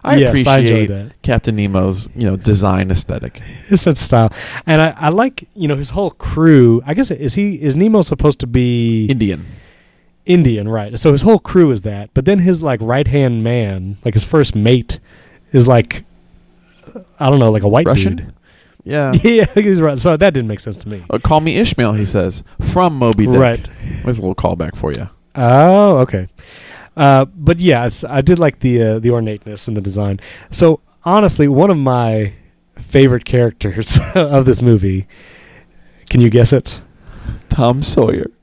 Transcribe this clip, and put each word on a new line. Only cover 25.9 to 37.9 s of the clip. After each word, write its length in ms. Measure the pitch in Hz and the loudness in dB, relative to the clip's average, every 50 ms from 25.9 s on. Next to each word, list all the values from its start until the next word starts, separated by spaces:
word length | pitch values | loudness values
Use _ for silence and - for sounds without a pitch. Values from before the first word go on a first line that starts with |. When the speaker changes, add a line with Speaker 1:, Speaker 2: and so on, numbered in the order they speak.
| 180 135 | 4 2
Speaker 2:
okay. 280 | 127 - - 98 92 - _ - - - - - - - - - - - _ - | 0 0 -2 -8 -8 -8 _ -20 -20 -20 -20 -20 -20 -20 -20 -20 -20 -20 _ 2
Uh, 280 | 147 143 139 135 135 | 4 4 4 4 2
but 340 | 185 196 185 151 139 170 170 | 0 -6 -4 0 0 0 2
yeah, 260 | 180 180 143 120 120 | 2 2 2 2 0
it's, 180 | 120 110 - - | -4 -6 -8 -12
I 160 | 120 131 139 | -6 -4 -2
did 180 | 135 151 180 170 | 2 2 2 2
like 200 | 170 147 131 _ | 2 -2 -2 _
the, 220 | - 127 123 117 113 | -2 0 2 2 2
uh, 160 | 110 110 113 | 0 0 0
the 120 | 110 120 | 0 0
ornateness 560 | 120 117 113 110 107 104 _ 107 104 104 - - | 0 0 -2 -6 -8 -10 _ -16 -16 -14 -10 -8
and 80 | 110 104 | -8 -6
the 40 | |
design. 380 | 95 98 95 101 104 101 98 95 - - - - - _ | -6 -6 -6 -4 -4 -4 -6 -8 -10 -18 -20 -20 -20 _
So 320 | - - 170 165 160 - _ _ _ _ _ | -2 2 2 2 2 0 _ _ _ _ _
honestly, 420 | 170 185 214 214 180 - - 147 143 | 0 2 2 2 2 2 2 2 2
one 220 | 139 131 170 202 | 4 2 4 2
of 80 | 190 151 | 2 0
my 560 | 139 131 127 123 120 113 113 110 107 98 - - _ _ _ _ _ _ _ - | 0 0 0 0 0 0 -2 -2 -4 -4 -8 -12 _ _ _ _ _ _ _ -20
favorite 460 | - - - 135 135 135 123 120 - | -18 -2 2 4 4 4 4 0 -4
characters 760 | - - 123 120 117 - _ - 104 90 104 110 - - - - | -2 0 0 0 0 -2 _ -8 -6 -6 -6 -4 0 0 0 0
<laughs> 100 | - - | 0 -2
of 300 | 190 165 143 143 135 131 | -2 0 2 2 2 4
this 160 | 127 120 - | 2 0 2
movie, 460 | 120 123 117 107 92 98 92 95 95 - - - - - - - - - - - _ _ _ - - - _ _ _ - | 2 2 2 2 2 0 -2 -4 -6 -10 -16 -20 -20 -20 -20 -20 -20 -20 -20 -20 _ _ _ -20 -20 -20 _ _ _ -2
can 100 | - 123 | 2 4
you 100 | 120 117 | 4 4
guess 220 | 107 120 120 - | 4 4 4 4
it? 300 | 143 131 - - - - - _ _ _ _ - - - - - - - - _ | 2 0 -2 -4 -16 -18 -20 _ _ _ _ -20 -20 -14 -12 -12 -12 -12 -6 _
Speaker 1:
Tom 340 | - - 123 120 123 135 147 | -2 0 0 0 0 0 -2
Sawyer. 460 | - | -2